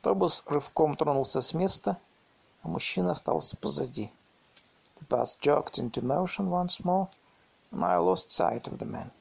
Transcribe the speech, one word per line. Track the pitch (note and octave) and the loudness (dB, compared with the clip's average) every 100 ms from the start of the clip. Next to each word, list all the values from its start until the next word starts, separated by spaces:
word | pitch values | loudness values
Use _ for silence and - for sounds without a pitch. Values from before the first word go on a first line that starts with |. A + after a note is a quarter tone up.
Автобус | - G3 F3 - - | 2 2 2 0 -2
рывком | C#3+ - - D#3 C#3+ | -4 -2 2 2 2
тронулся | D3 C#3 C3 C3+ | 2 2 0 -2
с | B2 | -2
места, | E3 - - - F#3 _ _ _ _ _ _ | 0 -2 0 -4 -4 _ _ _ _ _ _
а | D#3+ | -6
мужчина | E3 - - F3+ | -4 -2 0 0
остался | E3 - D#3 - - | 0 0 0 0 -6
позади. | - C#3+ B2+ B2+ G#2+ _ _ _ _ - _ _ _ - | -4 -4 -4 -6 -10 _ _ _ _ -20 _ _ _ -20
The | - | -2
bus | B2 A#2+ - | 0 0 0
jerked | C#3+ D3 - - | 2 2 2 -4
into | B2 A#2+ | -4 -2
motion | B2 D3 F#3 - F#3+ | 0 0 0 -2 0
once | F3+ F3+ - | 0 0 -2
more, | F3+ F#3 F#3+ - _ _ _ _ _ | 0 2 0 -8 _ _ _ _ _
and | - | -2
I | F2+ F2+ | 2 4
lost | F2 F3+ - | 4 2 0
sight | - - A#2 - | 0 0 0 -8
of | - | -8
the | - | -8
man. | G#2 - - | -8 -12 -16